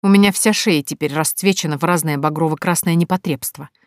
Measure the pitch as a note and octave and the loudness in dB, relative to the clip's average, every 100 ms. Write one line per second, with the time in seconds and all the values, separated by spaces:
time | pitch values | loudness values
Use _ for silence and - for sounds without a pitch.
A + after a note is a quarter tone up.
0 | G3 G3+ G3+ F#3+ - G#3 - D#3+ C#3+ - | 4 6 4 2 0 0 0 0 -2 -6
1 | D3+ C#3+ D#3 - F#3+ F#3+ D#3 D3 E3 F3 | -4 -2 -4 0 0 0 -2 -2 0 0
2 | D#3 D3 D3+ D3+ D#3+ D#3 - E3+ - E3+ | 0 -2 -2 0 -2 -2 -2 -2 0 0
3 | E3+ F#3 - C#3 - - D3 _ | 2 -2 -2 -6 -6 -14 -18 _